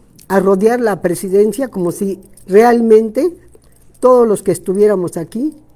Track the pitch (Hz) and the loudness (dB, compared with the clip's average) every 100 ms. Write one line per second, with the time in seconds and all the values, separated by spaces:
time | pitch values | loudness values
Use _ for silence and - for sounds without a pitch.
0 | _ _ - 196 190 196 220 247 226 185 | _ _ -4 -2 0 0 0 0 -2 -4
1 | 180 170 196 190 214 208 262 196 175 170 | -4 -6 -2 0 0 -2 -8 -6 -6 -4
2 | 196 185 - - - 190 240 240 226 220 | -6 -8 -14 -20 0 2 4 2 4 4
3 | 226 220 339 339 - - _ _ _ _ | 2 -2 -4 -6 -18 -20 _ _ _ _
4 | 254 254 233 196 - 175 - 190 208 196 | 2 2 2 0 -2 -4 -4 0 2 2
5 | 170 175 165 226 294 - _ | -4 -8 -10 -8 -8 -8 _